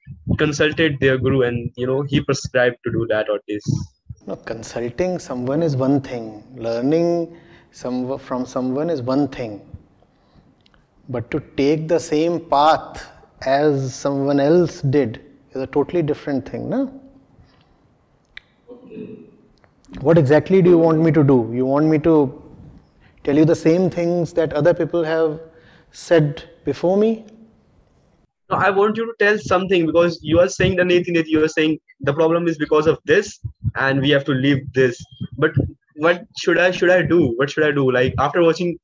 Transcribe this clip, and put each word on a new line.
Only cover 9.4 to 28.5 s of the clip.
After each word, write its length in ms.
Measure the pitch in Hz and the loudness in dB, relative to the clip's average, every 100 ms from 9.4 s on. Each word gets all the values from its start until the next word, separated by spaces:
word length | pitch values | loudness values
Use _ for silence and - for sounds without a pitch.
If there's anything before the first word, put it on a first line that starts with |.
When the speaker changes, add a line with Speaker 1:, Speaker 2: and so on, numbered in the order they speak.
| 117 101 - - _ _ _ _ _ _ _ _ _ _ _ _ - | -12 -12 -18 -20 _ _ _ _ _ _ _ _ _ _ _ _ -12
Speaker 2:
But 220 | 123 113 | -10 -6
to 80 | 156 - - | -8 -8 -2
take 320 | 139 156 160 | 0 0 0
the 120 | 170 | -2
same 400 | - 151 165 170 | -2 -2 -2 -4
path 720 | - 139 151 156 - - - - _ - | -2 2 4 2 -2 -18 -20 -20 _ -10
as 520 | - 135 151 139 131 | -2 0 2 0 -2
someone 460 | - 143 139 139 143 | -6 -6 -2 0 0
else 420 | 139 175 170 - | 4 2 2 -2
did 400 | 139 143 123 110 - _ _ | -2 0 0 -4 -18 _ _
is 100 | 131 | -10
a 60 | 131 | -6
totally 340 | 147 139 175 | -2 -2 -2
different 480 | 151 147 - 139 127 | -2 -4 -6 -6 -6
thing, 180 | - 117 | -10 -6
no? 320 | 214 262 - - _ _ _ _ _ _ _ _ _ _ _ _ - - _ - | -4 -6 -8 -20 _ _ _ _ _ _ _ _ _ _ _ _ -20 -20 _ -20
Speaker 1:
Okay. 480 | - - - - - - _ _ _ _ _ _ - | -20 -20 -18 -16 -18 -20 _ _ _ _ _ _ -4
Speaker 2:
What 160 | 131 170 | 2 4
exactly 460 | 135 151 - 190 | 6 4 4 4
do 60 | 180 | 6
you 60 | 175 | 6
want 200 | 165 160 | 4 4
me 120 | 165 | 2
to 120 | 156 | 4
do? 280 | 139 131 113 | 4 4 2
You 120 | 120 131 | -2 0
want 200 | 139 156 | 0 2
me 140 | 156 | 2
to 480 | 165 156 135 - - - - - _ _ _ _ | 4 4 2 -2 -20 -20 -20 -20 _ _ _ _
tell 120 | - 143 | -2 2
you 100 | 156 | 2
the 100 | 156 | 2
same 340 | 160 170 185 | 2 2 0
things 440 | - 170 175 165 | -2 -2 -2 -2
that 200 | - 160 | -2 -2
other 200 | 151 151 | 0 2
people 300 | 170 156 170 | 2 0 -2
have 360 | 156 160 160 151 - _ _ _ _ | -2 0 -2 -4 -14 _ _ _ _
said 580 | - - 170 151 143 - - - | -12 0 2 2 -2 -14 -12 -8
before 320 | 139 170 196 | -4 0 2
me? 280 | 214 226 - - - _ _ _ _ _ _ _ _ _ | 0 -2 -8 -20 -20 _ _ _ _ _ _ _ _ _
Speaker 1:
No, 80 | - | -6